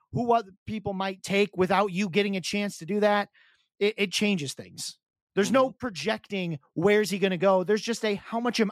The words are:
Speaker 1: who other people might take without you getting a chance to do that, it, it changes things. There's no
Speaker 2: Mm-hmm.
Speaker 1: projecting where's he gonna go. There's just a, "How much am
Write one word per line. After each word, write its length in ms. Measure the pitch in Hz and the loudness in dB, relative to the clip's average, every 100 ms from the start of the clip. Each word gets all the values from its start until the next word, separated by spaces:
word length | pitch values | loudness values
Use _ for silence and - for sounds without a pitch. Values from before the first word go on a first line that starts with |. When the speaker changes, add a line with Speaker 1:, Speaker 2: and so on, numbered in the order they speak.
| _ | _
Speaker 1:
who 220 | - 240 | -2 2
other 180 | 233 190 185 - | 2 0 -12 -10
people 280 | 214 202 | -8 -6
might 300 | 190 190 190 | -4 -4 -6
take 320 | - 196 202 175 | -2 0 2 2
without 320 | 185 190 208 | 2 2 2
you 160 | 180 208 | 0 -2
getting 260 | 175 202 190 | 0 0 -2
a 60 | |
chance 360 | - 202 202 - | -4 -4 -4 -6
to 60 | 165 | -4
do 140 | 202 | 2
that, 300 | 208 208 208 _ _ _ _ - | 2 2 -2 _ _ _ _ -2
it, 140 | 202 214 | -2 0
it 140 | 202 | -2
changes 420 | - 208 190 139 | 0 0 0 -2
things. 460 | - 95 - - - _ _ _ 180 | -10 -16 -14 -14 -14 _ _ _ -2
There's 160 | 196 | 2
no 180 | 262 262 | 2 2
Speaker 2:
Mm-hmm. 40 | |
Speaker 1:
projecting 880 | - 247 165 156 220 - 196 175 151 _ | -2 -10 -6 -4 -4 -6 -6 -6 -8 _
where's 360 | - 190 208 208 | 0 2 4 2
he 60 | 196 | 0
gonna 180 | 196 180 | 0 2
go. 260 | 190 190 | 4 4
There's 180 | 180 214 | 2 0
just 220 | - 233 214 | -2 -4 -2
a, 100 | 202 | -4
"How 240 | - 233 | -6 -4
much 180 | 240 233 | -2 0
am 120 | 208 | 0